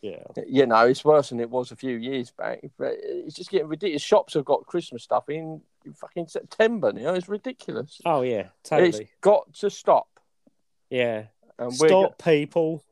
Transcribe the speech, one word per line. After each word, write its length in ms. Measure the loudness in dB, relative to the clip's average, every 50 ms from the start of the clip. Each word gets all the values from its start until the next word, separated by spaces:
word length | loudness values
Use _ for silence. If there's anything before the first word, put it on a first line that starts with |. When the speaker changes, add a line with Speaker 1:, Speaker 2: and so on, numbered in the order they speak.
Speaker 1:
Yeah. 220 | -12 -14 -14 -14 -18 -16 -14 -14 -12
Speaker 2:
You 220 | -2 2 2 4 6
know, 180 | 6 6 6
it's 180 | 6 4 2 4
worse 260 | 4 6 6 4 2
than 100 | -4 -6
it 100 | -6 -4
was 220 | -4 -6 -6 -6
a 40 | -10
few 200 | -10 -8 -6 -6 -6
years 320 | -6 -6 -6 -6 -8 -8
back, 280 | _ _ -8 -8 -8 -10 -12 -20 _ _
but 160 | -8 -8 -8 -8
it's 340 | -8 -10 -10 -10 -10 -12 -14
just 140 | -16 -14 -4
getting 180 | -4 -4 -2 -4
ridiculous. 360 | -8 -6 -6 -4 -4 -4 -2
Shops 320 | 2 2 2 2 2 -4
have 100 | -4 0
got 200 | 0 -2 -2 -2 _
Christmas 340 | -8 -8 -8 -8 -14 -16 -8
stuff 240 | _ -4 -4 -2 -4
in 320 | -10 -10 -8 -10 -14 -14 _ _ _ _ _ -20 -20
fucking 320 | _ -20 -14 _ -10 -10 -8
September 640 | -10 -12 -12 -12 0 _ 2 2 2 0 -2 -2 -2
now. 200 | -2 -4 -4 -4
It's 120 | -4 -4 -6
ridiculous. 720 | -10 -8 _ -10 -12 _ -14 -12 -10 -10 -10 -12 -16 -8 _
Speaker 1:
Oh, 160 | -2 0 0
yeah, 280 | 0 0 -2 -4 -6 -8 _ _
Speaker 2:
It's 80 | _ -4
Speaker 1:
totally. 400 | 0 2 2 2 2 -2 -8 _ _ _
Speaker 2:
got 300 | 4 4 4 4 2 _ _
to 140 | -6 -6 -6
stop. 360 | -6 -4 2 4 4 4 2 _ _ _ _ _ _ _ _ _ _ _ _ _ _ _ _ _
Speaker 1:
Yeah. 340 | -2 -2 -2 0 -2 -4 -8 -12 _ _ _ _ _ -10
Speaker 2:
And 140 | -10 -8 -2 2
we're 80 | 4 6
Speaker 1:
Stop, 300 | 6 6 4 2 -2 _
Speaker 2:
go- 40 | 2 2
Speaker 1:
people. 520 | 2 2 2 -2 -2 -2 -2 -2 -4 -8 _ _